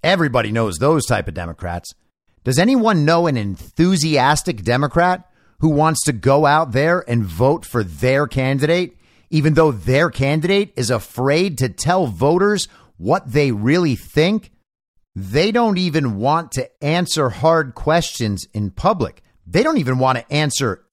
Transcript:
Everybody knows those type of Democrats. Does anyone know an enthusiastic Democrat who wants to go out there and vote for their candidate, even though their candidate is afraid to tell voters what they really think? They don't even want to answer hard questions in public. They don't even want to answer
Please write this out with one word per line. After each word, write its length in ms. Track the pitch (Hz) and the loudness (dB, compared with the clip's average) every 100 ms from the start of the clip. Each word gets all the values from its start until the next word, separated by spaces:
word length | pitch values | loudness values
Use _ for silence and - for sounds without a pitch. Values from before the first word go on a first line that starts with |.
Everybody 500 | 160 185 151 123 110 | 2 2 2 0 0
knows 240 | 113 110 82 | 0 -2 0
those 300 | 139 160 - | 2 2 0
type 220 | 113 92 | -2 -2
of 60 | |
Democrats. 600 | 80 85 82 87 87 - - _ _ _ _ | -8 -10 -10 -8 -8 -10 -20 _ _ _ _
Does 160 | 120 131 | -2 0
anyone 480 | 202 262 220 180 147 | 2 2 2 2 2
know 200 | 170 170 | 2 2
an 120 | 127 | -2
enthusiastic 1300 | 101 92 - - 175 185 160 143 131 151 - 117 | -4 -8 -10 0 2 2 0 2 2 2 -2 -4
Democrat 600 | 95 123 143 170 180 180 - _ _ _ | -2 0 0 2 2 0 -6 _ _ _
who 100 | 160 | 0
wants 320 | 147 156 156 | 2 2 0
to 80 | - | -2
go 320 | 117 131 139 | 0 2 4
out 280 | 151 151 156 | 4 2 0
there 300 | 117 156 180 - | 0 0 0 0
and 160 | 117 | -2
vote 400 | 101 80 127 165 | -2 0 0 0
for 180 | - 120 | -2 -4
their 440 | 98 73 127 135 147 | -4 -2 0 0 0
candidate, 720 | 135 131 139 147 175 180 _ _ _ _ | -2 -2 0 0 0 -2 _ _ _ _
even 240 | 156 151 | 0 2
though 180 | 151 160 | 4 2
their 380 | 113 85 135 165 | 0 0 2 0
candidate 600 | - 139 156 170 196 208 - | 0 -2 0 0 0 -2 -4
is 140 | 117 | -2
afraid 680 | 120 - - 131 151 190 139 | -4 -4 -4 0 2 0 -2
to 140 | 127 | -4
tell 360 | - - 185 151 | -2 0 0 0
voters 640 | 87 139 175 202 208 - - _ _ | 0 0 2 2 0 -6 -14 _ _
what 340 | 90 180 139 | -2 -2 0
they 180 | 131 139 | 0 0
really 460 | 107 113 165 170 113 | 0 2 2 0 -2
think? 540 | - - 165 214 - _ _ _ _ _ _ 104 | -2 0 2 0 -6 _ _ _ _ _ _ -12
They 360 | 95 123 196 | -4 0 0
don't 260 | 226 233 185 | 2 0 0
even 400 | 185 151 135 98 | 0 0 -2 -2
want 340 | 123 160 156 | -2 -2 -4
to 320 | 135 123 _ | -8 -10 _
answer 460 | 143 170 180 156 131 | -2 -2 -2 -2 -2
hard 440 | 87 156 165 139 | 0 2 2 0
questions 720 | - - 165 160 - 110 98 - | -6 0 0 -2 -4 -4 -4 -8
in 200 | 107 101 | -6 -6
public. 500 | - 185 202 110 - _ _ - | -2 -2 0 -4 -6 _ _ -4
They 160 | 160 | 0
don't 160 | 285 302 | 2 0
even 200 | 131 127 | 0 0
want 200 | 131 123 | 0 0
to 120 | - | -2
answer 540 | 147 151 - 127 92 _ | -2 0 -2 -4 -4 _